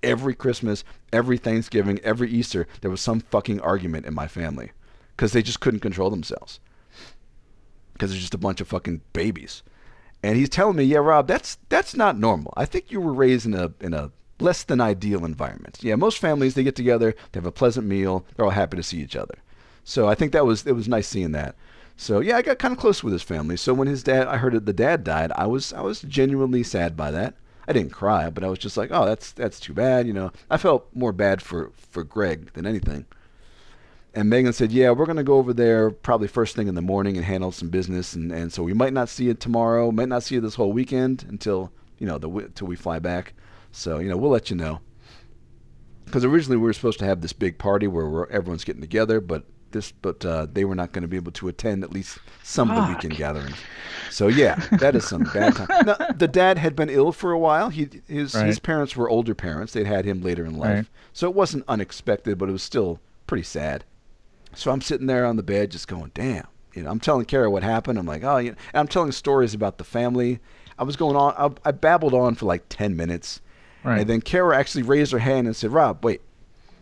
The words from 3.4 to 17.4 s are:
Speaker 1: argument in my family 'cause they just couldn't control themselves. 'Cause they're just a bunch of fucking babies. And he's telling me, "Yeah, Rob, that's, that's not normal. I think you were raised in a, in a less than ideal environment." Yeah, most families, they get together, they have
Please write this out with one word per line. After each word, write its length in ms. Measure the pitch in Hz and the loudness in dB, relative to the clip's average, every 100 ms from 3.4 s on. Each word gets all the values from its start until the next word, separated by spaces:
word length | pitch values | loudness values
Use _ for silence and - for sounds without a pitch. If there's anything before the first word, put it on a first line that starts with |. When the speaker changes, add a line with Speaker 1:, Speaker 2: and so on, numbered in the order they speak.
| - 101 | 0 -2
Speaker 1:
argument 440 | 78 98 90 78 - | 0 0 -2 -6 -6
in 80 | |
my 140 | 76 76 | -8 -8
family 460 | 87 82 67 57 - - - _ - | -8 -8 -8 -12 -18 -20 -20 _ -2
'cause 140 | 110 | 2
they 100 | 120 | 2
just 180 | 110 - | 0 0
couldn't 200 | 131 107 | 0 0
control 300 | 107 90 95 | -2 0 0
themselves. 480 | 98 76 - - - - - _ - - - - - _ - - - - - | 0 -6 -10 -12 -20 -20 -20 _ -20 -20 -20 -20 -20 _ -20 -20 -20 -20 -6
'Cause 120 | 98 | -4
they're 100 | 95 | -4
just 140 | 90 | -6
a 40 | 92 | -4
bunch 220 | 98 95 | -4 -4
of 80 | 92 | -6
fucking 320 | 90 85 82 - | -6 -4 -8 -6
babies. 500 | - 101 87 - - - - - - - - | -4 -2 -4 -12 -18 -20 -20 -20 -20 -20 -6
And 140 | 101 117 | 0 2
he's 120 | 139 | 2
telling 260 | - 208 165 | 4 4 4
me, 80 | |
"Yeah, 140 | 135 147 | 4 6
Rob, 300 | 147 151 143 | 6 6 4
that's, 300 | - - - - | 0 -2 -14 -2
that's 260 | 320 - 254 | 0 0 2
not 220 | 208 110 | 2 4
normal. 340 | 113 87 - - | 2 2 -2 -4
I 80 | 143 | -4
think 260 | 180 - | -4 -6
you 80 | 214 | -4
were 140 | 165 | -2
raised 320 | 131 131 127 113 | 4 4 4 2
in 80 | |
a, 180 | 95 85 - | -2 -4 -6
in 140 | 92 | -6
a 180 | 78 71 - - - | -6 -6 -12 -20 -2
less 240 | 175 175 | 0 0
than 180 | - 127 | 0 0
ideal 420 | 113 95 104 98 | 2 0 -2 -2
environment." 540 | 82 73 71 - 50 - | -2 -6 -8 -8 -18 -8
Yeah, 140 | 117 107 | -2 2
most 220 | 202 - | 2 0
families, 380 | 160 147 131 135 | 0 2 2 2
they 80 | |
get 120 | 131 131 | 0 0
together, 360 | 123 117 113 - - | 2 4 2 0 -8
they 60 | |
have 60 | 95 | -8